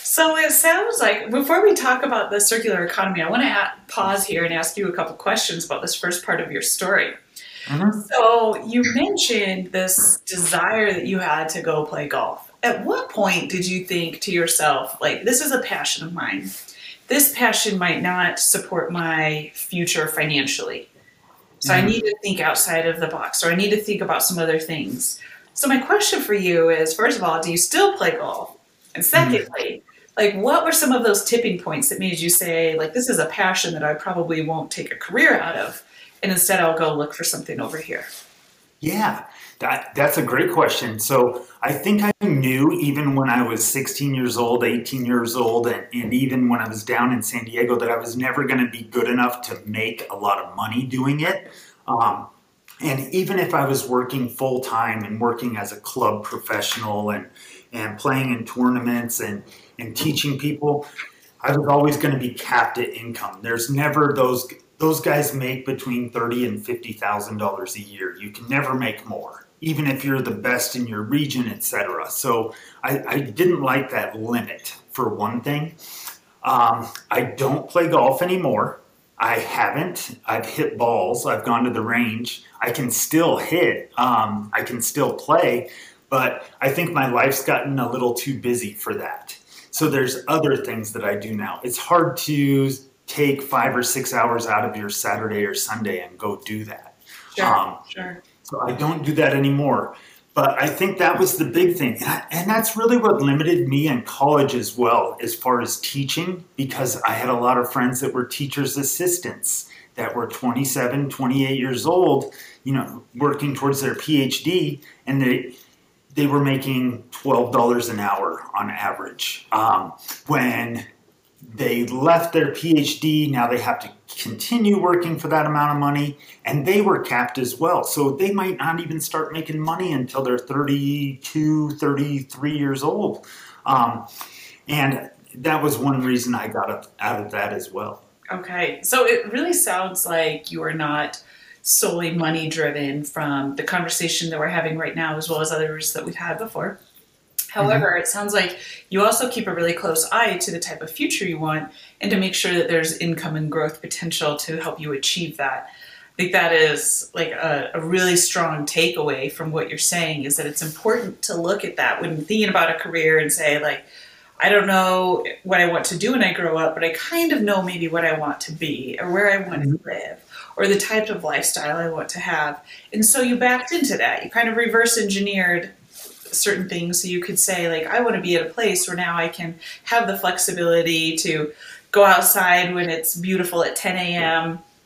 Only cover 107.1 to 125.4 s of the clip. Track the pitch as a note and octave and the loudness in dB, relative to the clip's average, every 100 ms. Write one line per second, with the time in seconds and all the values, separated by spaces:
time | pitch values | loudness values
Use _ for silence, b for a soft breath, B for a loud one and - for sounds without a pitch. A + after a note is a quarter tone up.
107.1 | A2+ B2 A#2+ B2 B2 A#2+ C3 B2 B2+ C#3 | 0 0 2 2 2 2 0 0 0 -2
108.1 | B2+ B2 - C#3+ C#3+ C3+ C#3+ C3+ - F3+ | -2 -4 -4 -4 -2 -2 -2 -2 -2 -2
109.1 | F3 A2+ - - - B B B - A#2 | -2 -4 -6 -4 -6 B B B -8 -6
110.1 | A#2+ A2+ - B2 A#2+ C#3 C#3 B2 C#3 C3+ | -4 -6 -4 -2 0 -2 0 0 0 -2
111.1 | - B2+ C#3 C3 C3+ C3+ A#2+ D3 F3+ E3+ | -2 0 2 0 0 -2 -2 2 4 4
112.1 | C3 - B B B C3 C3+ - B2 - | 4 0 B B B -4 -2 -2 -10 -16
113.1 | A#2+ D3 C#3+ C#3+ C3 C#3 C#3 C#3 A2 - | -2 0 0 -2 0 0 0 -2 -4 0
114.1 | D3 B2+ - D3 F3+ D3+ C#3+ B B - | 2 2 0 0 0 0 -4 B B -2
115.1 | C#3 B2+ C3 - B B B B _ _ | 0 2 2 -2 B B B B _ _
116.1 | - C#3+ C#3+ C#3 C3 C3+ C3 B2 A2+ - | 0 2 4 4 2 0 0 0 -2 -10
117.1 | - C#3 A#2+ A#2 B2 A#2+ A#2+ A#2 G#2 G2+ | -6 2 2 4 4 4 4 0 -2 -2
118.1 | G2 E2 D#2+ - G2+ G#2 - G2+ - - | 0 -2 -6 -6 -4 -4 -4 -4 -6 -10
119.1 | - - - - - A2 F#2+ E2+ - B | -8 -6 -6 -2 0 2 2 0 -8 B
120.1 | B - C3+ B2 A#2 A#2 A2+ - - _ | B -2 2 2 0 -4 -6 -10 -18 _
121.1 | _ _ _ - A2+ B2+ A#2+ A#2 B2+ D#3 | _ _ _ -16 -4 -2 0 -2 2 4
122.1 | E3+ - D#3+ C#3+ - E3 D#3 C#3 - D#3 | 4 4 2 2 0 2 4 4 0 2
123.1 | D3+ D3 B2+ A#2+ B2 A2 - - - - | 2 2 2 2 2 0 -2 -6 -18 -16
124.1 | - - - - A#3+ G#3 G3 F3+ F3 E3 | -10 -10 -8 -2 2 4 6 4 4 2
125.1 | D#3 D#3+ D#3 | -2 0 2